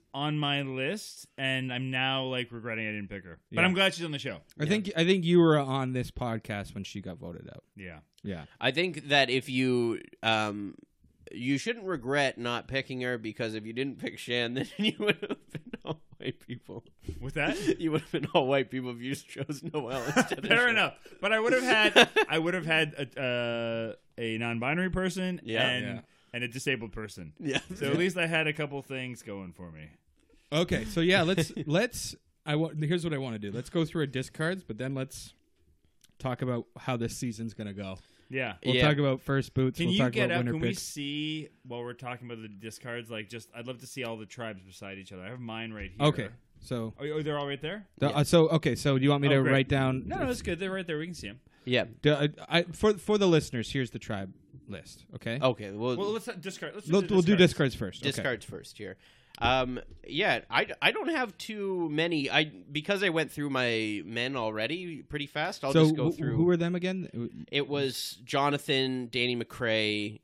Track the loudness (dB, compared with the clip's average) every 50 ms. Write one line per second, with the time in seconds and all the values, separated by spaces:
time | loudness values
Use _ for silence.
0 | _ _ -6 -4 -2 0 0 0 0 0 0 0 -2 -2 -2 -2 -2 -2 -4 -4
1 | -8 -12 -16 -18 -20 -14 _ -4 -2 0 0 0 -2 -2 -2 -2 -2 -2 0 0
2 | 0 2 0 0 0 -2 -2 -2 -4 -4 -6 -8 -6 -6 -4 -4 -2 -4 -4 -4
3 | -6 -8 -10 -10 -12 -14 -18 -18 _ -4 0 2 4 4 4 4 4 4 2 0
4 | -4 -4 -4 -4 -6 -6 -8 -10 -12 _ -6 -2 0 2 2 2 0 0 2 4
5 | 6 6 6 4 6 6 8 10 10 10 8 6 4 2 0 0 0 0 -2 -2
6 | -4 -4 -6 -6 -4 -4 -4 -4 -4 -6 -6 -6 -6 -8 -8 -10 -10 -10 -10 -10
7 | -10 -10 -12 -10 -10 -12 -12 -12 -14 -16 -18 -20 -20 _ -20 -16 -16 -14 -16 -16
8 | -20 _ _ _ -8 -8 -8 -8 -10 -14 -8 -2 -2 0 0 0 0 -2 -4 -6
9 | 0 4 4 4 6 4 2 0 0 0 0 2 4 4 4 4 2 2 0 -2
10 | -6 -12 -8 -2 2 2 2 2 2 0 -2 -4 -6 -8 -10 -14 -20 _ _ _
11 | _ _ _ _ -18 -14 -10 -4 0 0 0 0 0 -2 -4 -4 -4 -4 -4 -4
12 | -2 0 2 2 2 2 0 -2 -4 -2 -2 -4 -4 -4 -4 -4 -4 -4 -4 -4
13 | -2 -2 -2 -2 -4 -6 -4 -4 -4 -4 -4 -6 -8 -6 -4 -4 -4 -4 -4 -8
14 | -10 -10 -10 -8 -6 -2 -2 0 0 -2 -2 -4 -4 -4 -2 0 0 0 0 0
15 | 0 0 0 0 -2 -8 -8 -8 -10 -14 -14 -14 -14 -14 -16 -10 -6 -8 -8 -8
16 | -10 -20 -16 -10 -8 -8 -8 -10 -10 -14 -14 -14 _ -14 -14 -14 -16 -18 _ _
17 | -12 -12 -10 -8 -8 -6 -4 -2 -2 -2 -2 -2 -2 -2 -2 0 0 0 0 -2
18 | -2 -2 -4 -4 0 2 4 4 4 4 4 2 2 0 -4 -6 -6 -6 -8 -8
19 | -6 -6 -6 -8 -8 -12 -10 -8 -8 -8 -8 -8 -8 -6 -6 -4 -4 -4 -4 -4
20 | -2 0 2 2 2 2 0 -4 0 2 2 4 4 4 4 4 2 0 -2 -6
21 | -18 -20 -8 -4 0 2 2 2 4 4 4 4 4 4 4 6 6 6 8 8
22 | 8 8 6 2 2 2 2 0 2 0 0 0 0 2 2 2 2 2 -2 -6
23 | -8 -8 -6 -4 -2 0 0 0 0 0 -2 -2 -2 -2 -2 -2 -4 -6 -8 -12
24 | _ _ -8 -6 -4 -2 -2 -2 -2 -2 -2 -2 0 0 0 0 0 0 0 -2
25 | -2 -2 -2 -2 -2 -4 -4 -6 -6 -2 0 2 2 2 2 0 -2 -4 -6 -8
26 | -12 _ _ _ _ _ -8 -6 -6 -6 -6 -4 -2 -2 -2 -2 -4 -8 -10 -10
27 | -10 -10 -10 -12 -14 -14 -12 -8 -4 -2 -2 -4 -4 -6 -8 -4 -2 0 0 2
28 | 0 0 0 -2 -2 0 0 0 0 0 -2 -4 -4 -6 -6 -8 -8 -8 -8 -8
29 | -6 -8 -10 -10 -10 -10 -10 -10 -10 -12 -12 -14 -14 -14 -14 -16 -16 -18 -20 _
30 | _ _ _ _ _ _ _ _ _ -4 -2 -2 0 0 0 -2 -2 -2 0 2
31 | 4 4 6 4 4 4 4 2 0 0 -2 -6 -2 2 2 2 2 2 -2 -6
32 | -8 -10 -10 -14 _ _ _ _ -4 -2 0 0 0 0 -2 -2 -2 0 0 0
33 | 0 0 -2 -2 -2 -4 -4 -4 -6 -6 -6 -6 -6 -2 0 0 2 2 2 0
34 | 0 0 -2 -4 -4 -4 -4 -2 -2 -2 -2 -4 -6 -10 -8 -6 -4 -4 -2 -4
35 | -4 -6 -8 -14 -16 -16 -20 _ _ _ _ _ _ _ _ _ _ _ _ _
36 | _ -20 _ -6 -4 -4 -2 -2 -2 -2 -2 -2 -4 _ -12 -8 -4 -2 0 0
37 | 0 -2 -4 -4 -4 -4 -4 -4 -6 -8 -8 -8 -10 -8 -8 -8 -8 -8 -10 -12
38 | -14 _ _ _ _ -6 -4 -4 -4 -4 -6 -4 0 2 4 6 6 6 6 4
39 | 4 2 2 0 0 0 0 0 0 0 2 2 2 2 2 0 0 2 4 4
40 | 2 2 2 2 0 2 2 0 0 0 0 0 0 -2 -2 -4 -8 -10 -8 -6
41 | -6 -4 -4 -4 -4 -4 -4 -6 -8 -12 _ _ -14 -10 -10 -8 -8 -8 -10 -10
42 | -10 -10 -10 -10 -10 -12 -12 -12 -12 -14 -14 -12 -12 -12 -12 -12 -10 -8 -8 -8
43 | -8 -8 -8 -8 -8 -8 -10 -12 -14 -14 -14 -12 -10 -10 -10 -12 -12 -12 -8 -8
44 | -6 -6 -6 -8 -10 -12 -10 -10 -8 -8 -10 -12 -14 -20 -18 -14 -12 -12 -12 -12
45 | -14 -14 -14 -12 -12 -10 -10 -10 -10 -8 -8 -8 -8 -8 -8 -8 -10 -8 -2 2
46 | 2 2 2 2 -2 -8 -10 -16 _ _ _ -16 -10 -6 -6 -4 -6 -6 -8 -8
47 | -8 -6 -4 -4 -2 -2 -2 -2 -4 -4 -6 -6 -6 -8 -8 -10 -14 _ -6 -2
48 | 0 0 2 2 4 6 8 8 8 8 6 4 2 2 0 2 2 2 4 4
49 | 6 4 4 4 6 6 6 6 6 6 4 4 4 4 2 2 2 2 0 -2
50 | -4 -4 -2 -2 0 -2 -2 -2 -4 -4 -4 -4 -4 -4 -4 -6 -4 -4 -4 -4
51 | -4 -6 -8 -10 -10 -12 -12 -14 _ _ _ _ -2 2 2 2 2 2 0 2
52 | 4 4 6 6 2 0 -2 -4 -4 0 2 2 2 0 0 2 4 4 4 4
53 | 2 2 4 6 6 8 8 6 6 2 -2 -4 -4 -2 -2 -2 -2 -4 -6 -8
54 | -6 -6 -6 -4 -6 -8 -12 -16 -20 _ -20 -20 -14 -14 -14 -14 -14 -16 -20 -20
55 | -20 -18 -14 -10 -6 -6 -2 0 2 0 0 0 -6 -8 -6 -4 -2 -2 -2 -2
56 | -2 -4 -4 -4 -6 -8 -10 -10 -10 -12 -10 -10 -12 -12 -12 -8 -2 2 2 4
57 | 4 6 6 6 8 8 8 10 8 8 8 4 2 2 2 -2 -6 -6 -6 -4
58 | -4 -4 -2 -2 -2 -2 -2 -4 -6 -10 -14 -14 -14 -16 -14 -14 -12 -12 -14 -16
59 | _ -20 _ _ _ _ -6 0 2 4 4 4 2 0 -4 -8 -10 -12 -18 -18
60 | -12 -6 -2 0 2 2 2 0 0 0 2 2 2 2 0 0 2 2 2 2
61 | -2 -2 0 0 -2 -2 -6 -10 -10 -8 -6 -4 -2 -2 0 0 0 0 0 0
62 | 2 2 2 0 0 2 2 2 2 0 -4 -16 -12 -8 -6 -4 0 0 0 2
63 | 2 2 2 2 0 -2 -2 -4 -2 0 2 2 2 2 2 2 0 0 -2 -4
64 | -6 -4 -4 -2 -2 -2 -2 -2 -2 -2 -2 -2 -2 -2 -4 -4 -6 -8 -10 -12
65 | -10 -8 -6 -6 -6 -4 -4 -4 -2 -4 -4 -4 0 4 6 8 8 8 6 4
66 | 0 0 0 0 -2 0 2 4 4 4 4 4 2 0 -2 -2 -2 -2 -4 -4
67 | -6 -8 -6 -6 -8 -8 -8 -12 -10 -4 -2 -2 -2 -2 -2 -2 -2 -2 -2 -4
68 | -8 -10 -10 -12 -8 -2 0 2 2 2 2 0 0 0 2 2 2 0 -2 -4
69 | -4 -4 -2 0 0 0 0 -2 -4 -6 -6 -2 0 2 2 2 2 2 0 0
70 | -2 -4 -6 -10